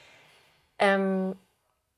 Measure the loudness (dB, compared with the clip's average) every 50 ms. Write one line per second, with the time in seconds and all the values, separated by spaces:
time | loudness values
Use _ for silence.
0 | -20 -20 -20 -20 -20 -20 _ _ _ _ _ _ _ _ _ 0 2 2 2 2
1 | 0 0 -2 -2 -2 -4 -6 -8 _ _ _ _ _ _ _ _ _ _ _